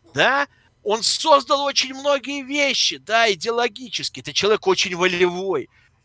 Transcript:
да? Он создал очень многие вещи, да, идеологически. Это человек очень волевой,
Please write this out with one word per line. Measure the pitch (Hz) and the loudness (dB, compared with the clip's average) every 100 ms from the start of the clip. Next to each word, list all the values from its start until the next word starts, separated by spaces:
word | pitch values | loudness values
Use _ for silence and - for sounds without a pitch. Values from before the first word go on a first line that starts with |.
| - | -8
да? | 139 202 277 285 _ _ _ | 0 2 2 -2 _ _ _
Он | 214 220 | -2 0
создал | 202 - 320 277 254 285 | 0 0 4 4 4 0
очень | 277 - 262 | 0 -2 -4
многие | 262 277 277 269 285 | -4 0 0 -2 -8
вещи, | 254 285 277 233 - 143 | -4 -2 0 0 -2 -4
да, | 135 226 226 | 0 2 2
идеологически. | 180 202 233 240 208 247 - 139 - | 0 -2 -2 -2 -4 -12 -8 -8 -10
Это | 147 | -6
человек | - 202 208 190 | -2 2 2 2
очень | 185 180 175 | 0 0 0
волевой, | 185 175 180 180 190 156 - _ _ _ | 0 2 0 0 -4 -4 -6 _ _ _